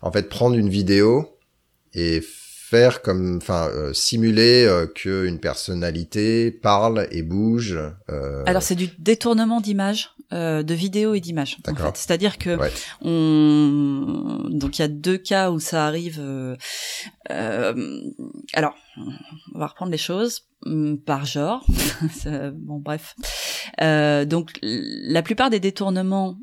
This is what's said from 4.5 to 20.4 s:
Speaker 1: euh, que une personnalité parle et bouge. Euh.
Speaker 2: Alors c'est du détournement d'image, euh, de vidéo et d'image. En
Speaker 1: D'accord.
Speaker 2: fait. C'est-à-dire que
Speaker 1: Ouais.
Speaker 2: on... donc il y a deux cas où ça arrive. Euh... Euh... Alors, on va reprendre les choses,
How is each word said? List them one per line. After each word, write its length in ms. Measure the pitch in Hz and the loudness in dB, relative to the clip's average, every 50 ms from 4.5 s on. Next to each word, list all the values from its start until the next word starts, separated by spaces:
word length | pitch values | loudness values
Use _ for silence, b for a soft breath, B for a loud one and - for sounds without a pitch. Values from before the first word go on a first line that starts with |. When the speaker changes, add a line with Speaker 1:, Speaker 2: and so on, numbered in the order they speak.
| 123 123 123 | 8 8 8
Speaker 1:
euh, 220 | 110 92 87 82 - - | 8 6 6 2 0 -4
que 340 | - - 98 95 95 95 | -8 -4 -2 -2 0 0
une 120 | 92 87 80 | -2 -2 -2
personnalité 1120 | - 82 67 - - - 92 87 87 87 80 82 85 - - 107 104 110 113 113 117 117 | -4 -6 -6 -4 -6 -6 -4 -2 -2 -2 -2 -4 -6 -4 -2 0 2 2 4 4 2 0
parle 560 | 113 - - 107 104 98 107 117 113 110 98 - - | -2 -2 2 2 4 4 4 2 2 0 -2 -2 -4
et 100 | 82 80 | -6 -4
bouge. 560 | 80 87 98 104 113 113 117 117 107 92 82 76 76 80 92 _ - | -2 0 2 2 2 2 2 0 -2 -4 -4 -6 -8 -10 -14 _ -8
Euh. 320 | - 71 69 69 69 69 69 | -6 -6 -4 -4 -6 -4 -2
Speaker 2:
Alors 160 | - 180 185 185 | 0 0 0 0
c'est 120 | - 185 | 0 -2
du 140 | 175 185 180 - - | -2 -2 -6 -6 -6
détournement 600 | 160 208 226 220 - 240 233 220 226 226 233 233 | 2 2 2 2 2 0 2 2 2 2 0 0
d'image, 500 | 208 208 208 196 196 196 208 220 - - _ _ - _ - | 0 -2 -2 0 0 0 -2 -2 -6 -8 _ _ -16 _ -8
euh, 320 | 175 170 165 156 156 151 | -4 -2 -2 -2 -2 -2
de 100 | 156 170 | -2 -2
vidéo 400 | 165 175 196 185 208 214 220 214 | -2 -2 -2 0 0 0 2 0
et 60 | 202 | 0
d'image. 380 | 170 170 170 156 143 135 - - - - | -2 -4 -4 -4 -4 -4 -6 -8 -6 -6
En 20 | |
Speaker 1:
D'accord. 160 | 160 139 - 73 - | -4 -2 -2 -4 -2
Speaker 2:
fait. 40 | - | -4
C'est-à-dire 380 | - - 185 165 190 208 196 - | -2 -2 -2 2 2 0 0 0
que 180 | - 180 175 | -4 -2 0
Speaker 1:
Ouais. 160 | 170 - 147 B B B B B B - | 0 0 -2 B B B B B B -4
Speaker 2:
on... 1500 | 165 170 165 160 156 156 151 151 151 151 151 151 143 143 147 143 143 139 139 - - - - - - - - - - | -2 0 2 4 4 6 6 6 6 6 6 6 4 4 2 2 2 0 -2 -2 -4 -4 -4 -4 -4 -4 -4 -4 -4
donc 280 | 170 151 135 139 143 - | -4 -2 -2 -4 -2 0
il 40 | 160 | -2
y 20 | |
a 40 | 147 | -2
deux 300 | 151 147 147 180 185 190 | -2 -4 -2 -2 -2 -2
cas 340 | 185 - 202 190 190 185 170 | -2 -2 0 0 2 2 0
où 80 | 160 | -2
ça 260 | 156 - - 165 151 | -4 -2 -2 0 0
arrive. 300 | 151 151 165 170 175 160 156 | 0 -2 -4 -6 -8 -8 -10
Euh... 380 | 147 139 135 135 131 127 127 127 B B B B B B B B B 214 B B _ - | -10 -8 -8 -8 -8 -8 -10 -10 B B B B B B B B B -14 B B _ -10
Euh... 680 | - 73 107 113 107 107 120 95 117 - 104 73 69 - - - - _ - - - - - - - | -8 -6 -4 -4 -4 -2 -2 -2 -2 -2 -6 -6 -8 -10 -12 -12 -12 _ -14 -14 -14 -16 -16 -6 -2
Alors, 200 | - 156 147 - - _ _ _ 151 - - 135 147 B B B 156 B B - | -2 -2 -2 -2 -8 _ _ _ -14 -12 -12 -12 -14 B B B -20 B B -10
on 40 | - | -8
va 60 | 151 147 | -8 -10
reprendre 240 | - - 185 180 170 | -8 -8 -6 -4 -4
les 60 | 151 | -4
choses, 500 | - - 175 190 220 240 233 - | -4 -4 -2 -2 -2 -2 -4 -8